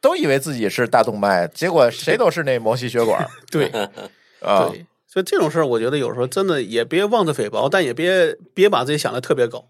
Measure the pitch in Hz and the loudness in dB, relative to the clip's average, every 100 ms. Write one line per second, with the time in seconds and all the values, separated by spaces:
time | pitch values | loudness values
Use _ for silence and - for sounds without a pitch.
0 | 269 359 175 135 135 127 107 - 117 123 | 2 2 0 0 0 -4 -4 -2 2 2
1 | 117 104 101 92 85 - 170 165 123 120 | 2 0 2 2 0 -2 0 4 4 2
2 | - 208 220 165 143 123 113 120 120 117 | -2 2 2 0 -2 0 0 -2 -2 0
3 | 117 - - - - 156 143 117 98 - | 0 0 -2 -10 -8 -2 -2 -4 -8 -10
4 | - _ _ _ - 98 85 - - _ | -18 _ _ _ 0 2 2 -2 -16 _
5 | _ - 185 403 160 165 147 117 117 147 | _ -6 -2 0 0 0 0 0 0 -2
6 | 120 117 131 - 196 151 104 113 117 160 | -4 -4 -4 -2 0 -2 -2 -2 0 0
7 | 208 233 175 143 104 107 131 190 151 120 | 0 0 0 -2 -4 -2 0 0 0 -2
8 | 170 185 165 - - - 202 165 127 147 | 0 2 2 0 -10 2 2 4 0 -2
9 | 110 123 123 139 120 117 _ | -2 -4 -2 0 0 -2 _